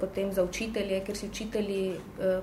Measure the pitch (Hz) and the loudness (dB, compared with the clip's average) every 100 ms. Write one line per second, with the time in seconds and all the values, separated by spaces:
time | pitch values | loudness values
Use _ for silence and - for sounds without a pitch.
0 | 190 196 196 190 175 - 226 220 196 190 | -2 0 2 4 2 2 -2 0 0 0
1 | 196 214 202 - 220 214 202 196 190 165 | 0 -4 -4 -6 -2 0 2 2 0 -2
2 | - - 190 185 | -6 -2 2 2